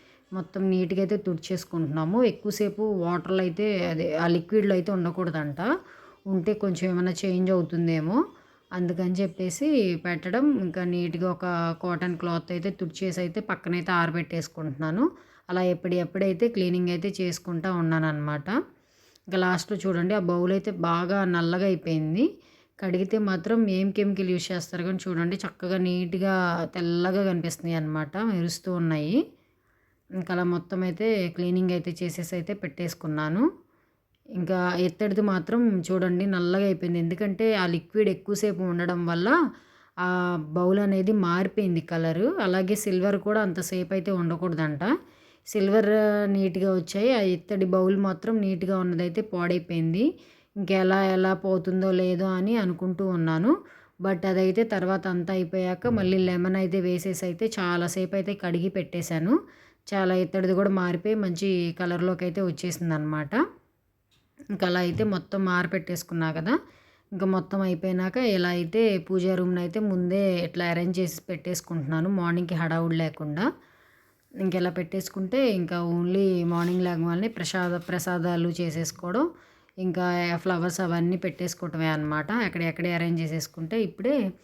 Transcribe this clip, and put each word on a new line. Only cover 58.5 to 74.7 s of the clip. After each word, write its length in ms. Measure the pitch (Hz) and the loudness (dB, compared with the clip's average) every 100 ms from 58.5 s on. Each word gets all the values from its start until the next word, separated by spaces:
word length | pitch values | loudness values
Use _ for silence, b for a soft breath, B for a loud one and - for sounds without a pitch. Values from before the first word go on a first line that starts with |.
| 170 185 | 0 0
పెట్టేశాను. 640 | 190 151 175 - 165 170 311 - B B B - | -2 -4 -6 -4 -2 2 0 0 B B B -6
చాలా 260 | 196 190 | 0 2
ఇత్తడిది 400 | 185 180 190 185 | 2 2 0 2
కూడా 160 | 185 202 | 4 4
మారిపోయి 460 | 190 180 175 214 220 | 2 2 0 0 0
మంచి 320 | 196 165 196 185 170 | 0 -2 0 2 0
కలర్‌లోకి 500 | 170 180 175 180 170 | -2 -2 0 0 0
అయితే 160 | 180 175 | -2 -2
వచ్చేసిందనమాట. 880 | 185 160 180 170 170 156 151 156 147 226 370 - _ _ _ _ _ _ _ _ | -2 -2 -6 -4 -2 0 -2 -4 -2 0 0 -2 _ _ _ _ _ _ _ _
ఇంకా 240 | - 196 180 | -10 -2 0
అలా 140 | 180 | 2
అయితే 220 | 180 170 | 0 0
మొత్తం 380 | 214 185 - 196 190 | 0 -2 -4 -2 0
ఆరబెట్టేసుకున్నా 800 | 180 180 185 170 175 - 170 160 | 2 0 -2 -4 -8 -6 -2 -2
కదా, 220 | 156 165 294 - B B B B | -2 0 0 -2 B B B B
ఇంకా 140 | 190 190 | -2 0
మొత్తం 340 | 190 - 196 | 0 0 -2
అయిపోయినాక 560 | 190 175 190 185 185 247 247 | 0 0 0 0 0 0 2
ఇలా 220 | 190 175 | 2 2
అయితే 320 | 175 165 220 226 190 | 0 0 2 4 2
పూజా 360 | 160 185 180 | 0 0 2
రూమ్‌ని 260 | 185 180 180 | 2 2 0
అయితే 200 | 175 214 | -2 -2
ముందే 440 | 214 180 180 196 196 175 | 0 0 2 2 2 2
ఇట్లా 220 | 170 170 175 | -2 -2 0
అరేంజ్ 300 | 170 175 185 | 2 0 0
చేసి 220 | 180 165 | -2 -4
పెట్టేసుకుంటున్నాను 880 | - 170 180 180 - 170 139 160 180 | -10 -8 -6 -6 -4 -4 -2 0 2
మార్నింగ్‌కి 460 | 196 175 170 175 170 | 0 2 0 0 -2
హడావుడి 400 | 165 165 165 165 | 0 0 0 0
లేకుండా. 480 | 160 - 151 147 240 - b b b b b b _ | -2 -4 -6 -2 -2 -2 b b b b b b _
ఇంకెలా 360 | - 190 180 180 | -4 -2 0 0